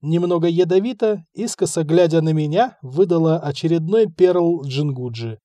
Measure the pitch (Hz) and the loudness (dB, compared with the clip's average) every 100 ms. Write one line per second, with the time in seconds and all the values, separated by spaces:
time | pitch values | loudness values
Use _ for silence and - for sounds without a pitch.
0 | 143 165 175 175 170 170 180 185 220 262 | 0 0 2 0 0 2 2 2 0 -2
1 | 220 208 165 - 233 - 175 - 151 160 | -2 -2 -8 -10 -8 -4 -4 -2 0 2
2 | 170 165 160 156 151 165 247 - 135 135 | 4 2 0 0 0 0 -2 -4 -10 0
3 | 190 170 160 160 156 143 165 170 160 214 | 2 2 2 0 -2 -4 -2 -2 0 0
4 | 214 - 185 180 170 170 139 131 151 127 | 0 2 2 4 0 -2 -4 -4 -4 -4
5 | 123 113 117 110 | -8 -8 -10 -12